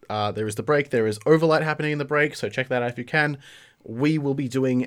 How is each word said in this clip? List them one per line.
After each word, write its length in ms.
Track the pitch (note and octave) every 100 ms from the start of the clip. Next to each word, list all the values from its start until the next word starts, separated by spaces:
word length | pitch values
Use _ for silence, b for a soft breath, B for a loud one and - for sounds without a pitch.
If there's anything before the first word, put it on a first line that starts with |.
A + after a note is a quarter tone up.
| -
uh, 220 | G#2+ G#2
there 160 | G#2+ G#2+
is 80 | G#2+
the 80 |
break, 260 | G#2+ D3 C#3+
there 180 | B2 A2
is 120 | G#2+ -
Overlight 360 | D#3+ D#3+ D#3
happening 280 | D#3 D3+ D3+
in 40 | D3
the 60 | C#3+
break, 300 | D3 D3 -
so 140 | G#2
check 180 | A#2 B2+
that 120 | B2+
out 60 | A#2+
if 60 | A#2+
you 80 | A#2+
can. 320 | D#3+ D3 C#3 B B B B
We 340 | - A2+ D3 D#3
will 160 | C#3
be 140 | C#3 C3
doing 360 | C3 C3 B2+